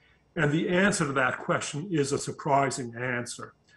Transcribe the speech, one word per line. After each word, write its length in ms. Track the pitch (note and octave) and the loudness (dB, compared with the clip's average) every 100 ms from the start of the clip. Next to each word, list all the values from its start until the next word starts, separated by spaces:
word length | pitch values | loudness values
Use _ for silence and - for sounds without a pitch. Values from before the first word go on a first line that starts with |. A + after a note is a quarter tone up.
| _ _ _ | _ _ _
and 160 | - D3 | 0 2
the 180 | D#3 F#3+ | 2 2
answer 380 | F3+ G3+ - D3 | 4 4 4 0
to 60 | |
that 260 | C3+ B2 - | 2 0 0
question 480 | - D3 - C#3+ G3+ | -2 -2 -2 -6 -2
is 180 | D#3+ C#3 | 0 0
a 80 | C3 | -2
surprising 720 | - - D#3 C#3 C#3 C3 A#2+ A#2 | -4 -6 2 2 2 0 -6 -6
answer. 580 | B2+ B2 A#2 - A#2 - _ | -4 -4 -6 -10 -14 -18 _